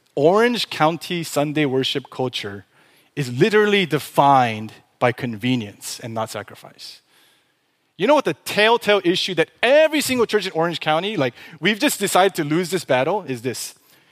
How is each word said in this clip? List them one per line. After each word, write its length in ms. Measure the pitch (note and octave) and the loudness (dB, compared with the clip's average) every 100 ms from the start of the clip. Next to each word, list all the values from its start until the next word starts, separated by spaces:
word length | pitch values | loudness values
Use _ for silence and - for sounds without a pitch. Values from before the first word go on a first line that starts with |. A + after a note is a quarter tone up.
| _ C#3 | _ 2
Orange 540 | D3+ G#3 A#3+ A3+ - | 4 4 2 0 -6
County 540 | - D#3 F3 - F3 | 0 0 0 -6 -6
Sunday 400 | D#3 C#3+ D3+ D3 | -4 -2 -2 0
worship 440 | C#3+ C3 C3 C3+ - | 0 0 -2 -6 -8
culture 580 | - B2+ - G2+ G2+ - _ _ _ _ D3 | -6 -6 -6 -10 -12 -16 _ _ _ _ -8
is 160 | B2+ | -6
literally 520 | B2 G#3 G#3+ G#3 G3+ | 2 2 4 2 2
defined 880 | E3 D3+ - - C#3+ C3+ A#2+ G#2+ A2 - _ _ | 0 -2 -2 4 6 6 4 -2 -10 -16 _ _
by 100 | B2 | -2
convenience 880 | - B2 G#2+ B2 B2+ G2+ - - - | 0 -8 -6 -2 -2 -4 -12 -14 -12
and 160 | A#2 | -10
not 160 | A2+ A2 | -8 -8
sacrifice. 720 | G#2+ G2+ - - - - - _ _ _ _ _ _ _ _ _ - | -10 -12 -18 -20 -20 -20 -20 _ _ _ _ _ _ _ _ _ -2
You 100 | G#3+ | 2
know 80 | |
what 120 | D4+ F#3 | 4 2
the 80 | |
telltale 680 | D3 - G3+ A3 A#3 G#3 G#3 | -6 -4 2 4 4 2 2
issue 320 | F3+ F3+ - | 2 -2 -2
that 160 | E3+ D#3+ _ | -2 -2 _
every 400 | A3+ D4 D#4 D4+ | 2 4 4 0
single 260 | B3 B3+ G#3+ | -2 -2 0
church 200 | G#3+ F#3 | -2 -2
in 60 | |
Orange 260 | D#3+ E3+ D#3 | -2 -2 -2
County, 380 | D#3 D#3+ G3 G#3 | -2 -2 -2 -2
like, 180 | B2+ - - D#3+ | -4 -4 -18 -4
we've 220 | E3+ G#3+ | -2 0
just 180 | C#4 - | -2 0
decided 360 | G3+ F#3 G3 - | 0 4 2 0
to 80 | |
lose 260 | D3 D#3+ F3 | -2 -2 -2
this 140 | F#3 | -6
battle 400 | - B2+ C#3 G3+ D#3 | 0 0 0 -4 -6
is 160 | B2 | -8
this. 320 | B2 G#2+ - - _ _ _ | -8 -8 -12 -18 _ _ _